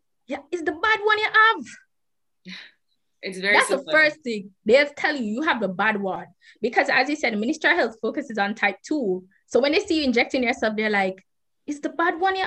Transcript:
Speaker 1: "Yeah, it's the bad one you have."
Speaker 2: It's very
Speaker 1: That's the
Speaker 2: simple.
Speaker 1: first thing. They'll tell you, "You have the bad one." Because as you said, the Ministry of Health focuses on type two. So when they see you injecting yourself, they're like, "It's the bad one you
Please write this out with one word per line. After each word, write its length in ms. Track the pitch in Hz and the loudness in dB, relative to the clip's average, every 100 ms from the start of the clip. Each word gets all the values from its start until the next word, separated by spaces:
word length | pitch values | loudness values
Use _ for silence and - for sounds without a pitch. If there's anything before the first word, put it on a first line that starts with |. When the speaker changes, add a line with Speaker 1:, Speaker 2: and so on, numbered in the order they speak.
| _ _ - | _ _ -10
Speaker 1:
"Yeah, 120 | 285 - | -10 -8
it's 120 | 349 | -6
the 100 | 320 | -4
bad 280 | 311 427 427 | -2 0 2
one 140 | 415 427 | 2 0
you 60 | |
have." 400 | 427 440 440 392 233 - _ _ _ _ _ _ 180 185 - _ _ _ _ _ | 2 4 4 2 -6 -16 _ _ _ _ _ _ -20 -20 -20 _ _ _ _ _
Speaker 2:
It's 160 | 196 185 | -12 -6
very 160 | 196 | 2
Speaker 1:
That's 140 | 214 523 | 4 4
the 80 | 262 | 0
Speaker 2:
simple. 160 | 269 | 2
Speaker 1:
first 280 | 311 302 302 | 4 4 0
thing. 280 | 247 214 190 _ 220 | -6 -6 -8 _ 4
They'll 240 | 262 285 - | 4 4 0
tell 200 | 311 294 | -2 -2
you, 80 | |
"You 180 | 208 220 | -4 -2
have 180 | 311 254 | -2 0
the 80 | 190 | -2
bad 320 | 180 214 208 | 0 0 0
one." 260 | 196 175 175 _ - - | -2 -6 -10 _ -20 -6
Because 280 | 233 - 285 | -2 0 2
as 180 | 254 269 | 2 0
you 60 | 294 | -2
said, 160 | 247 | -2
the 40 | 214 | -2
Ministry 320 | 226 311 302 | -4 -2 0
of 60 | 339 | 2
Health 200 | 254 - | 0 -2
focuses 340 | 220 311 269 214 | -6 -6 -6 -4
on 160 | 202 | -4
type 220 | 214 208 196 | 0 -2 -2
two. 420 | - 302 214 185 185 _ _ | -4 -2 -2 -4 -6 _ _
So 140 | 247 | 2
when 120 | 277 | 4
they 80 | 330 | 2
see 200 | 392 320 | 2 0
you 40 | |
injecting 380 | 277 233 262 269 | 2 2 2 0
yourself, 320 | 240 262 220 214 | -2 0 -2 0
they're 140 | 214 | 0
like, 340 | 202 190 190 _ _ _ _ - | 0 0 -4 _ _ _ _ -12
"It's 140 | 294 | -8
the 80 | 302 | -8
bad 280 | 302 349 339 | -2 -2 0
one 160 | 381 | -2
you 80 | 381 | -2